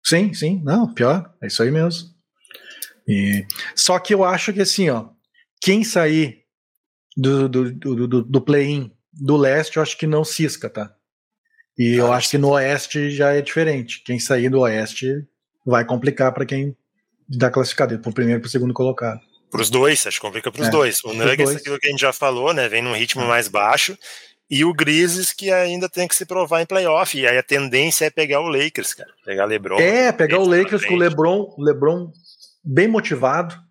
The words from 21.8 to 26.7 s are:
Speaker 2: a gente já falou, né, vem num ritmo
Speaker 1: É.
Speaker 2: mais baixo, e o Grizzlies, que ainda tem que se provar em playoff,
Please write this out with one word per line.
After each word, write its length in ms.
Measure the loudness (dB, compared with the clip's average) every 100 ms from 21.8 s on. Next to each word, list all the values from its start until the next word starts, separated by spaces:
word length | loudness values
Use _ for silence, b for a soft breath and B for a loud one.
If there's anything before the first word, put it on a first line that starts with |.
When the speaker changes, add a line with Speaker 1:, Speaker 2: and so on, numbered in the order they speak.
| -2
Speaker 2:
a 20 |
gente 100 | 0
já 120 | 0
falou, 420 | 0 -2 0 -2
né, 140 | 0 0
vem 140 | -2
num 120 | -2
ritmo 280 | -4 -4 -2
Speaker 1:
É. 40 | 0
Speaker 2:
mais 200 | 0 0
baixo, 480 | 0 2 2 -2 -6 B B B B _
e 160 | 0
o 100 | 0
Grizzlies, 580 | 2 0 2 0 -2 -6
que 180 | -6 -2
ainda 380 | 0 0 -4 -6
tem 200 | -4 -2
que 60 | -4
se 100 | -2
provar 340 | -4 0 -2
em 60 |
playoff, 500 | 0